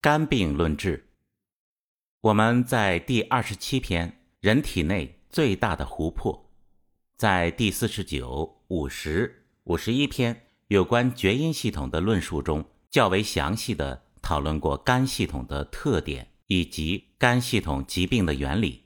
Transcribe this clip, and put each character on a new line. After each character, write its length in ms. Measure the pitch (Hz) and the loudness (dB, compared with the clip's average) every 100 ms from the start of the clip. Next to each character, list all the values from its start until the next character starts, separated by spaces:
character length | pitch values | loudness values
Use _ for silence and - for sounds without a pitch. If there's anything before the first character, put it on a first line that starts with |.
肝 220 | 143 151 151 | 4 2 2
病 280 | 127 87 | 2 2
论 220 | 73 82 73 | 2 0 2
治。 320 | 98 73 _ _ _ _ _ _ _ _ _ _ _ _ | -2 -4 _ _ _ _ _ _ _ _ _ _ _ _
我 140 | 110 | 2
们 280 | 104 110 120 | 6 6 4
在 360 | 123 123 104 85 | 2 2 4 2
第 240 | - 120 | 2 0
二 200 | - 123 | 2 0
十 140 | - 101 | -2 -8
七 240 | - 131 | -2 -4
篇 400 | - 85 85 - _ _ | 0 -2 -2 -8 _ _
《人 200 | 101 120 | 2 2
体 220 | - - | 2 -2
内 400 | 78 98 65 - _ | 0 0 -4 -12 _
最 260 | - 143 98 | 0 2 2
大 180 | 110 | -2
的 120 | 80 71 | -2 -6
湖 240 | - 80 | -4 -4
泊》， 400 | - - - - _ _ _ _ _ _ _ | -2 -4 -6 -14 _ _ _ _ _ _ _
在 340 | 110 92 85 | 2 4 2
第 200 | - 110 | 2 0
四 180 | - 113 | 0 -2
十 160 | - | -4
九、 560 | 95 69 62 67 80 _ _ | -6 -6 -6 -6 -8 _ _
五 180 | 90 69 | -4 -4
十、 600 | - 78 80 120 - _ _ | -6 -4 -2 -2 -6 _ _
五 160 | - 85 | -4 -2
十 160 | - | 0
一 120 | 123 143 | 0 0
篇 420 | - 120 117 _ _ _ | 0 -2 -2 _ _ _
有 160 | 101 | 2
关 320 | - 120 123 120 | 4 2 2 2
厥 180 | 95 | 2
阴 160 | 120 160 | 2 0
系 200 | 151 113 | -2 -4
统 180 | 82 65 | -4 -4
的 140 | 78 | -2
论 180 | 95 104 | 0 0
述 220 | - 78 | 0 -4
中， 200 | 71 78 78 _ _ | -2 -4 -4 _ _
较 180 | - 107 | 2 2
为 140 | 95 | 2
详 340 | 104 - 76 107 | 0 -2 -2 -4
细 180 | - | -4
地 280 | 107 69 64 _ _ | -4 -4 -6 _ _
讨 200 | - 76 | -2 -2
论 200 | 71 78 | 0 -2
过 160 | 78 71 | -2 -2
肝 300 | - 127 131 | 0 0 0
系 200 | - - | -2 -4
统 200 | 135 123 | -4 -6
的 180 | 139 | -8
特 380 | 143 - 151 98 | -8 -6 -2 -2
点 280 | - 67 - _ _ | -2 -10 -12 _ _
以 180 | 92 85 | -2 0
及 400 | - 78 95 _ _ | -4 -4 -4 _ _
肝 240 | 123 123 | 2 2
系 180 | 123 110 | 0 -2
统 240 | 82 69 - | -2 -6 -4
疾 200 | - 90 | -2 0
病 200 | 120 87 | 2 0
的 80 | |
原 260 | 69 69 82 | 0 -2 -2
理。 220 | 117 120 | -2 -4